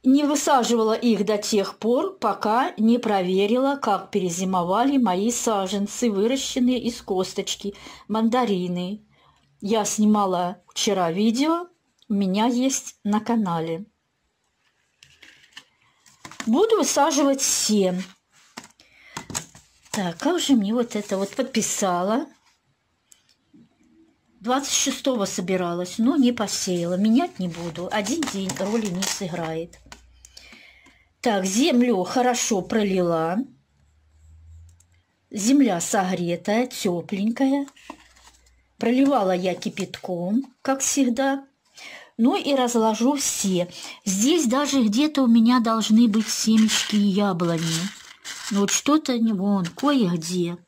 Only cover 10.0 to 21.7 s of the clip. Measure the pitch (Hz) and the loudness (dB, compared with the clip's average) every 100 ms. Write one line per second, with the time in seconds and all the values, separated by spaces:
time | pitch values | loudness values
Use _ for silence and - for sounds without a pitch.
10 | 214 214 196 180 180 196 _ - - 196 | 2 4 2 0 -2 -6 _ -4 -2 0
11 | 170 175 220 226 302 339 349 _ _ _ | 0 2 0 2 0 -2 -4 _ _ _
12 | _ 202 190 196 233 240 262 262 - - | _ -2 0 0 0 2 0 -2 -10 -8
13 | 208 208 220 233 196 170 165 165 220 _ | -2 -2 0 -2 0 -2 -4 -6 -10 _
14 | _ _ _ _ _ _ _ _ _ _ | _ _ _ _ _ _ _ _ _ _
15 | - _ - _ _ - _ _ _ _ | -20 _ -20 _ _ -20 _ _ _ _
16 | _ _ - - - 254 440 427 294 - | _ _ -20 -10 0 2 4 4 2 2
17 | 294 285 277 277 - - - 214 185 180 | 2 4 2 2 0 0 2 2 2 0
18 | 185 - _ _ _ - - _ _ _ | -8 -16 _ _ _ -20 -20 _ _ _
19 | - - - - - - _ _ _ - | -18 -18 -10 -12 -12 -20 _ _ _ -6
20 | 180 170 285 349 - 254 196 233 233 214 | -4 -2 -2 -2 2 2 2 -2 -2 -4
21 | 202 190 196 - 247 226 202 | -4 -4 -4 -4 -4 -2 -4